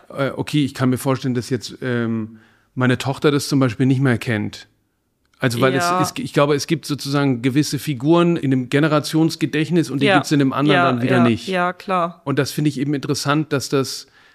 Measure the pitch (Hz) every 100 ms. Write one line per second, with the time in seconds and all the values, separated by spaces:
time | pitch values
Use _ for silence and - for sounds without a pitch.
0 | - - 135 - - 151 131 - 127 127
1 | 139 131 139 120 - 123 - - 131 120
2 | 117 113 110 113 _ _ _ 131 127 123
3 | 135 135 151 143 - 143 131 104 131 131
4 | 135 113 - 107 104 - - _ _ _
5 | _ _ _ _ 131 117 131 175 175 180
6 | 185 - - 156 143 143 - 160 - 135
7 | 139 143 139 120 127 131 143 147 - 123
8 | 143 170 170 170 135 131 123 143 156 151
9 | - 156 160 160 147 151 151 175 131 135
10 | 208 185 - 147 135 131 147 180 175 123
11 | 123 123 120 107 - 185 175 185 - 185
12 | 170 - - 135 131 - 151 139 135 147
13 | 131 143 139 151 147 139 - 139 127 -
14 | - _ _